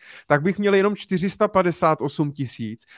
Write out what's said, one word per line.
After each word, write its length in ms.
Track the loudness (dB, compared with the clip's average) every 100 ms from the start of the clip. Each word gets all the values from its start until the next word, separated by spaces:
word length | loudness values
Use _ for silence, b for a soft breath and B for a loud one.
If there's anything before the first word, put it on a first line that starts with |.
| B B B
tak 160 | 2
bych 160 | 2 0
měl 160 | 2
jenom 220 | 4 2 -2
čtyři 340 | -4 -2 -2
sta 180 | -2 0
padesát 520 | 2 0 0 0 0
osm 320 | -4 -4 -4
tisíc. 520 | -4 -8 -6 -10 -12 -20